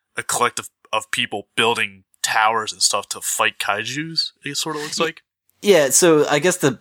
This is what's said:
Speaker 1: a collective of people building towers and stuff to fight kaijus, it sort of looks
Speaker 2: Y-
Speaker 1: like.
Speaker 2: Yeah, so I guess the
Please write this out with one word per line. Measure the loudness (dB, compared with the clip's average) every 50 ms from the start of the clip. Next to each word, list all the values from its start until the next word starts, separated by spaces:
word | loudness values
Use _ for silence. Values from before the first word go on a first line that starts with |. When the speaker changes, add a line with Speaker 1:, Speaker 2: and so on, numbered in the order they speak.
| _ _ _
Speaker 1:
a | -10 -8
collective | -6 -2 -2 -2 -2 -2 -4 -10 -12 _ _ _ _
of | -6 -6 -4 -4
people | -4 -4 -4 -4 -6 -10 -10 _ _
building | 0 0 0 0 0 -2 -6 -8 -14 _ _ _ _
towers | -6 -2 0 2 2 2 2 0 -2 -6 -4
and | -2
stuff | -2 -2 -2 -2 -6 -8
to | -10 -10
fight | -8 -6 -2 -2 -2 -2 -2 -4
kaijus, | -4 -4 -4 -4 -4 -6 -8 -8 -8 -8 -6 -6 -6 -6 -8 _ -14
it | -10 -8
sort | -6 -6 -6 -6
of | -8
looks | -8 -8 -4 -4
Speaker 2:
Y- | -4
Speaker 1:
like. | -4 -4 -8 -16 _ _ _ _ _ _ _
Speaker 2:
Yeah, | 4 4 6 6 6 4
so | 4 4 6 6 6 6 4
I | 2 2 2
guess | 2 0 0
the | 2 0 0 0 -2